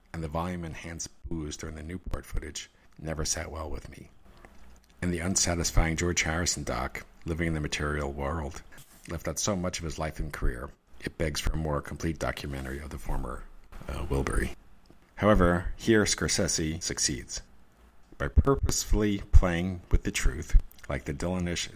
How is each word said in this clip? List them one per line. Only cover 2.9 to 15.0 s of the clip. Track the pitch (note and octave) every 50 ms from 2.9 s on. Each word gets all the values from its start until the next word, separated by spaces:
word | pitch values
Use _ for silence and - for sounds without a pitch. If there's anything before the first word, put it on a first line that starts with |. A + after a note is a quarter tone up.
| - -
never | D2+ D#2+ D#2 D2+ -
sat | - - E2 E2 E2
well | D#2 D#2+ D#2 D2+
with | C#2+ - - -
me. | - - - - - - - - - - - - - - - - - - - _ _ -
And | F2+ F2+
the | F2 E2
unsatisfying | E2+ F#2+ F#2+ - - F2+ F2 E2+ D#2+ - - F2 E2+ D#2+ D#2+
George | D#2+ F2 F2 E2+ -
Harrison | - D#2+ D#2+ E2+ E2+ - - D2+
doc, | C#2+ C2+ A#1+ A#1+ C2 C#2 - - - - - - -
Living | - E2 D#2+ E2+ E2
in | D#2+
the | D2+
Material | D2 C#2+ - - D2+ D2 D2 D2+ C#2+ C#2+
World, | C#2+ C#2+ C#2 C#2 D#2 E2 D2 C#2 - - - - - - - - - - - -
left | F2 D#2+ -
out | D#2+ D#2 -
so | - A2 G2+
much | F2+ F2 F2+ - -
of | E2+
his | D#2 C#2+ -
life | D#2 D#2 - -
and | D#2+ D2
career. | - - - C#2+ B1 A#1+ C2+ - - _ _ _ - -
It | - - - -
begs | E2 D#2 D2+ -
for | - -
a | D2+
more | D#2 D#2+ D2+ D2 C#2+
complete | - - D2 - - E2 D#2 -
documentary | - B1+ - - - C#2+ C#2 C2+ C2 B1+ C2+ C#2+
of | D2 C#2
the | D2+ D2
former, | - - C#2+ C2 B1+ B1 B1+ C2+ - - - - - - - - - -
uh, | C2+ - -
Wilbury. | C2+ C2+ C#2 C2 - - - - - - - - - - - - - - -